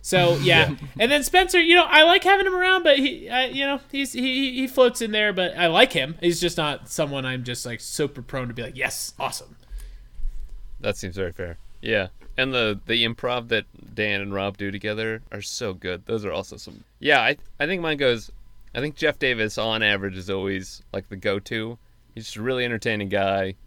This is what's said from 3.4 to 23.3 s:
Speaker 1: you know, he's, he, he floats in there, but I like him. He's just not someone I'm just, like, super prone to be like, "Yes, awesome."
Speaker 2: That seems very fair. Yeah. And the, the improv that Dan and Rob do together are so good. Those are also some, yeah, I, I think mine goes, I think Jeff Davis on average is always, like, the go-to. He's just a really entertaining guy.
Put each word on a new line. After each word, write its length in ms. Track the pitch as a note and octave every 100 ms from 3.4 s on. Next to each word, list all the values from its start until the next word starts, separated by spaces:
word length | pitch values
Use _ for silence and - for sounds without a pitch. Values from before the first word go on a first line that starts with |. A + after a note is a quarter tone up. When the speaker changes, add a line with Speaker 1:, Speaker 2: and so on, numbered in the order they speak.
| C4
Speaker 1:
you 180 | C4 C#4
know, 140 | C#4 -
he's, 220 | C#4 C#4
he, 420 | - C4 C4 C4+ B3+
he 120 | C4
floats 340 | C4 B3 A#3+
in 100 | A3+
there, 200 | G#3+ G#3
but 240 | F#3 F3+ E3
I 100 | E3+
like 260 | E3+ A3+
him. 240 | D#3 C3 E3
He's 220 | F3 E3+
just 160 | F3 E3+
not 320 | D3+ C#3 -
someone 340 | - D3+ C#3 C3
I'm 180 | B2+ A#2+
just, 200 | A#2+ B2
like, 140 | A#2
super 420 | - - C#3+ -
prone 280 | A#2+ C3+ B2
to 40 |
be 100 | A#2
like, 120 | A2+ B2+
"Yes, 380 | B2+ - - -
awesome." 380 | C3 - - - - - - - - - - - - - - -
Speaker 2:
That 180 | A2 G2+
seems 180 | F#2+ F#2+
very 160 | F2+
fair. 260 | - F2+ E2+ - -
Yeah. 260 | - G#2+ F#2 - - -
And 160 | C3
the, 260 | B2+ A2+ G2 -
the 200 | A#2 A#2
improv 440 | A#2 B2+ B2 A#2
that 160 | A2 - - - -
Dan 260 | G#2+ G2+
and 120 | G2+
Rob 240 | G2 G2 G2
do 140 | G2+
together 500 | G2 G#2+ G#2+ A2 A2 -
are 100 | G#2
so 320 | - - A2+
good. 320 | F#2 F#2 F2 -
Those 200 | A2+ G#2
are 60 |
also 260 | E2 G2 -
some, 260 | - G#2 - _
yeah, 220 | C#3 C#3
I, 160 | A2+ D3 - -
I 60 | D3
think 140 | F#3
mine 160 | E3 D3
goes, 340 | C3+ A#2 - - - - -
I 60 | A#2+
think 160 | C#3+ C#3+
Jeff 240 | D#3 C#3
Davis 380 | C3+ A#2 G#2+ A2
on 260 | A2 A2
average 340 | G#2+ G2+ G2 F#2+
is 120 | F2+
always, 520 | G2 G2 F#2+ F#2 - -
like, 140 | G2 -
the 80 | F#2+
go-to. 600 | G#2 G2+ - A2+ A2 A#2 - _ _ -
He's 100 | A2
just 120 | G#2+
a 40 |
really 240 | A#2 B2+ B2
entertaining 440 | A2+ A#2+ G#2+ G2
guy. 460 | G2 G2